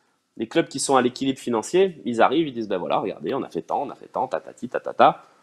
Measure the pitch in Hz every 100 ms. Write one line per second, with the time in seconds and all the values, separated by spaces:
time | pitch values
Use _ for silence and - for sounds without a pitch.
0 | _ _ _ - 113 165 156 135 - 131
1 | 123 - 135 131 - 117 - 180 196 156
2 | 117 113 101 139 156 117 107 95 78 101
3 | 113 - 82 131 92 85 - 107 135 -
4 | - - 117 78 - - 123 - - -
5 | 131 170 - _